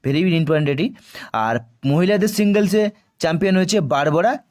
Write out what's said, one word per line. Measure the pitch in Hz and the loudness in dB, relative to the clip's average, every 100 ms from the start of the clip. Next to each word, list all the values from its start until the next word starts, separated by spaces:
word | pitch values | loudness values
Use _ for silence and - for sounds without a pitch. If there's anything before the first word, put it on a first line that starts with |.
| 139 | -2
very, | 143 185 | 0 0
very | 165 | 0
important | 156 156 151 139 | 0 0 0 -2
এটি। | 226 - - - - | -4 -6 -20 -20 -8
আর | 110 110 117 - _ 135 | -4 -2 -2 -6 _ -2
মহিলাদের | 147 185 208 208 214 | 0 2 2 0 0
সিঙ্গেলসে | 208 202 208 214 208 - _ _ | 2 2 2 0 -2 -6 _ _
চ্যাম্পিয়ন | 160 160 196 190 | -4 0 0 0
হয়েছে | 185 214 139 | 2 0 0
বারবারা | 143 147 151 208 294 _ | 0 2 2 0 -2 _